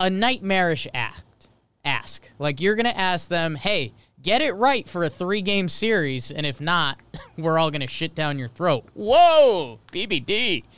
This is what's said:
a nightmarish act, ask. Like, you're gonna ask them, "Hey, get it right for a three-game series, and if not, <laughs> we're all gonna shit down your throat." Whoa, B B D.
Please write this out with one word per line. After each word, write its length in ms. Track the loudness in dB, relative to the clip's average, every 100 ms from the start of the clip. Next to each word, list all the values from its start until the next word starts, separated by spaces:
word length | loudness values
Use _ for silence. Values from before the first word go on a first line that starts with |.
a 80 | 0
nightmarish 760 | 2 0 0 0 2 2 0 -4
act, 540 | -6 -6 -8 -20 _ -20 _ _ _
ask. 440 | -4 -4 -4 -14 -16 -6
Like, 220 | -4 0
you're 160 | 0 2
gonna 120 | 0
ask 380 | 0 0 -2 -2
them, 260 | -2 -2 -2
"Hey, 360 | 0 0 -2 -10 _ _
get 200 | 0 0
it 100 | 0
right 340 | 2 2 2 -2
for 160 | -4
a 40 | -4
three-game 600 | -2 -4 -2 0 0 -2
series, 640 | -2 0 2 0 -4 -6
and 120 | -6 -6
if 140 | -4
not, 380 | -2 0 0 -4 _ -18
<laughs> 180 | -16 -6
we're 220 | 0 2
all 120 | 2
gonna 160 | -2 -6
shit 280 | -6 -6
down 240 | -4 -4 -4
your 100 | -8
throat." 360 | -2 0 0 -4
Whoa, 840 | -6 2 6 8 8 6 4 -2 -10 _
B 140 | -8 -4
B 140 | -4
D. 440 | 0 0 0 -2 -6